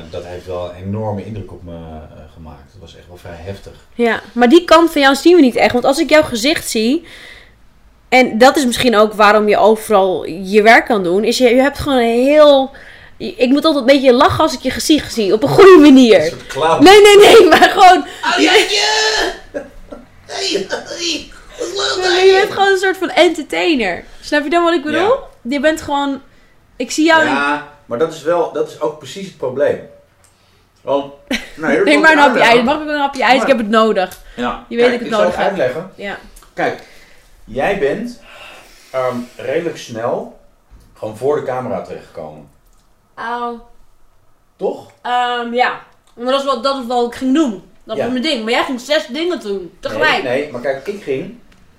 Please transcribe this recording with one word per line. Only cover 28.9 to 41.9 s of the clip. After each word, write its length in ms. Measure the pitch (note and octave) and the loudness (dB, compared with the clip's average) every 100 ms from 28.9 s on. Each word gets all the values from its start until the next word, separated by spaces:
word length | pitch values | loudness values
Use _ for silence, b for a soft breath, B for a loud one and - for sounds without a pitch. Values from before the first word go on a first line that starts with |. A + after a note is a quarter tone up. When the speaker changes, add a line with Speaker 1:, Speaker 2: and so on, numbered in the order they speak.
| - | -10
Speaker 1:
precies 280 | C3 G3 F#3 | -16 -16 -16
het 100 | - | -12
probleem. 420 | B2+ A#2+ C#3 F#2+ - - _ _ _ _ _ _ _ _ | -10 -2 -2 -4 -10 -20 _ _ _ _ _ _ _ _
Want, 320 | - C#3 - - - | -6 -6 -6 -14 -10
Speaker 2:
<laughs> 240 | B3+ - - | -10 -10 -10
Speaker 1:
nou, 160 | D#4+ | -4
hier 100 | D#3 | -2
Speaker 2:
Neem 100 | G3+ | 0
Speaker 1:
komt 80 | D4+ | 2
Speaker 2:
maar 100 | D#4+ | 4
een 60 | D4+ | 4
Speaker 1:
het 80 | C#4+ | 2
Speaker 2:
hapje 140 | A#3 | 2
Speaker 1:
uitleggen. 140 | A3 A#3+ | 2 2
Speaker 2:
ijs. 60 | |
Mag 180 | A#3+ D4+ | 0 -4
ik 60 | D4+ | -6
een 120 | D4 | -4
hapje 240 | C#4 C4+ | -4 -2
ijs? 80 | A3 | 0
Ik 60 | C4+ | 0
Speaker 1:
Maar 80 | D4+ | 2
Speaker 2:
heb 100 | B3 | -2
het 120 | G#3 | 0
nodig. 480 | A3 A3 G3+ F#3 - - - | 0 2 0 -4 -8 -18 -10
Speaker 1:
Ja. 300 | A#3+ - - | -8 -8 -8
Speaker 2:
Je 60 | A#3 | -2
weet 100 | B3 | 0
Speaker 1:
Kijk, 140 | A#3+ | -2
Speaker 2:
dat 0 | |
ik 0 | |
het 80 | - | -4
Speaker 1:
ik 60 | |
zal 60 | G#3+ | -2
Speaker 2:
nodig 120 | G#3 - | -2 -2
Speaker 1:
het 80 | G3 | -4
Speaker 2:
heb. 20 | F#3+ | -4
Speaker 1:
uitleggen. 340 | B2+ D#3+ F#3+ - | -4 -6 -12 -14
Speaker 2:
Ja. 220 | G3 - - - - | -14 -14 -18 -20 -16
Speaker 1:
Kijk, 300 | - - - b b b b b b | -8 -6 -8 b b b b b b
jij 360 | - A#2 E3 G3+ | -12 -6 -4 -2
bent, 420 | C#3 A3 A#3+ - B B B B B _ _ | -4 -4 -8 -14 B B B B B _ _
ehm, 240 | C3 B2+ A#2+ A#2+ - | -6 -6 -6 -12 -12
redelijk 420 | A#2+ D#3 E3+ - | -8 -6 -6 -10
snel 600 | - A2 B2 D#3 - - _ _ _ - _ | -14 -10 -6 -8 -10 -18 _ _ _ -20 _
gewoon 240 | _ G#2+ G#2+ | _ -14 -6
voor 180 | C3+ D3 | -4 -4
de 80 | |
camera 380 | C3 B2+ A#2+ F#2 | -4 -8 -8 -10
terechtgekomen. 680 | E2+ | -10